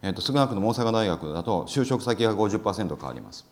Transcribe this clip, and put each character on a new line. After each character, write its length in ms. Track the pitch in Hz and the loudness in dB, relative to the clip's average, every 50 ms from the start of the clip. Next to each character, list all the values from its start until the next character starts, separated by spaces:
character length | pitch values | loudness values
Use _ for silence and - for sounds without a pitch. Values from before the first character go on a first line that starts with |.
| - | -4
え 80 | 98 | -4
ー 20 | 92 | -4
と、 80 | - | -2
少 140 | 113 - 135 | -2 0 2
な 120 | 143 139 | 2 2
く 80 | 131 123 | 2 2
と 60 | 98 | 0
も 80 | 98 110 | 0 0
大 60 | 117 | 2
阪 180 | - 120 113 113 | 2 0 2 2
大 160 | 113 110 98 | 2 2 2
学 240 | 85 73 - 76 76 | 0 -2 -4 -4 -4
だ 100 | 82 87 | -4 -2
と 220 | 117 107 85 69 | 0 0 0 -2
就 180 | - - 135 131 | -2 0 0 2
職 200 | 127 135 123 127 | 2 0 -2 0
先 180 | 123 117 101 117 | -2 0 2 4
が 120 | 110 107 | 2 4
五 160 | 98 107 104 | 4 2 2
十 80 | 101 107 | 2 0
パ 120 | - 104 | 0 0
ー 40 | 95 | -2
セ 80 | 98 107 | 0 -4
ン 60 | 82 | -4
ト 80 | 73 | -4
変 100 | - 71 67 | -6 -8 -10
わ 60 | 62 | -10
り 80 | 64 52 | -10 -14
ま 100 | 50 - | -14 -18
す。 140 | - - _ | -20 -20 _